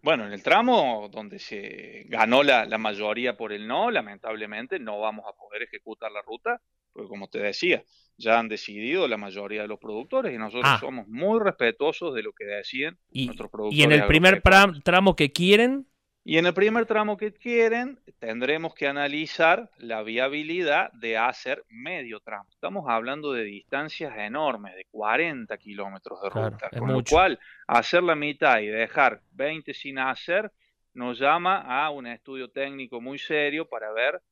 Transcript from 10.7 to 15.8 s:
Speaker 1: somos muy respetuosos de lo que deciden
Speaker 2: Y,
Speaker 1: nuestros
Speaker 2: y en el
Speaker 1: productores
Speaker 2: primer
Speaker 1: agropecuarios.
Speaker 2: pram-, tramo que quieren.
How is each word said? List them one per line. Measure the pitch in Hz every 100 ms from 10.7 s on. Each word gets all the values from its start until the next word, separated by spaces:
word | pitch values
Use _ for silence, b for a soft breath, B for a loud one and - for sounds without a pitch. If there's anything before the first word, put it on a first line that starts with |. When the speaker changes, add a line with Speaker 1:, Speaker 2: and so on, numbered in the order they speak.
| 120
Speaker 1:
somos | 147 131 101
muy | 113 185 226
respetuosos | 202 156 117 - 147 151 170 123
de |
lo | 107
que | - 101
deciden | 104 98 131 151 180 _
Speaker 2:
Y, | 135 123
Speaker 1:
nuestros | - 107 107 107
Speaker 2:
y | 147
en | 147
el | 147
Speaker 1:
productores | -
Speaker 2:
primer | 156 180
Speaker 1:
agropecuarios. | 190 196 190 202 147
Speaker 2:
pram-, |
tramo | 180 175 196 170
que | 147
quieren. | - 175 208 240 277